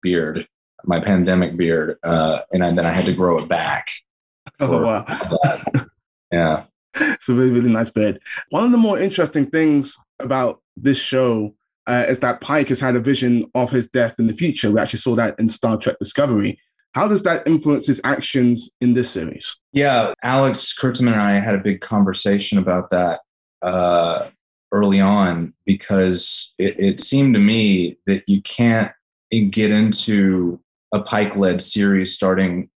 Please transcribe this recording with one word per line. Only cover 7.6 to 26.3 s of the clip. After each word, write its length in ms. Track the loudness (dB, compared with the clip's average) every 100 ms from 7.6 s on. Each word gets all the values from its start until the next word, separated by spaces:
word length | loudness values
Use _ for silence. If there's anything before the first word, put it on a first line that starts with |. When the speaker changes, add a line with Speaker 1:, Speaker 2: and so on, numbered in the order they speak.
| 2
Speaker 2:
nice 200 | 0 -2
beard. 300 | -2 -2 -4 -10 -14 -6
One 140 | -2
of 80 | 2
the 60 | 4
more 200 | 2 2
interesting 480 | -2 -2 -2 0 0
things 520 | 2 2 2 0 -8 _ _
about 400 | -4 -2 -2 -4 _ -4
this 220 | 0 0
show, 560 | 0 0 2 0 -4 _ _ _ -2
uh, 180 | 0 0
is 120 | 0
that 200 | -2 -4
Pike 280 | -2 -2 0
has 120 | -2
had 160 | 0 0
a 40 |
vision 500 | 0 0 2 0 0
of 160 | -2 0
his 180 | -2 -2
death 280 | -2 -2 0
in 80 | -2
the 80 |
future. 360 | 0 -2 0 0
We 100 | 0
actually 200 | 0 -4
saw 140 | -2 0
that 220 | -2 0
in 100 | -2
Star 280 | 0 -2 -2
Trek 200 | -2 -4
Discovery. 600 | -6 -2 0 0 -2 -6 _ _ _
How 160 | -4 0
does 140 | 0
that 240 | 0 -2 0
influence 400 | 0 2 0 0
his 140 | -2
actions 680 | 0 -2 -2 2 2 2 -4 _
in 140 | 0
this 160 | 2 0
series? 460 | -4 -8 -8 -10 -10 _
Speaker 1:
Yeah, 420 | 0 2 2 0 -4
Alex 540 | -2 2 2 0 -4 -2
Kurtzman 360 | -2 0 2
and 80 | 2
I 200 | 2 2
had 140 | 0
a 40 | -2
big 220 | -2 -4
conversation 760 | -2 0 0 0 0 0 0 -2
about 320 | 0 -2 0
that, 300 | 0 0 -4 _ _ _ _
uh, 680 | -4 0 2 2 0 -2 -8 _ _ _ _
early 280 | 0 2 4
on, 520 | 4 4 2 0 -6 _ -2
because 880 | -2 0 0 2 0 -2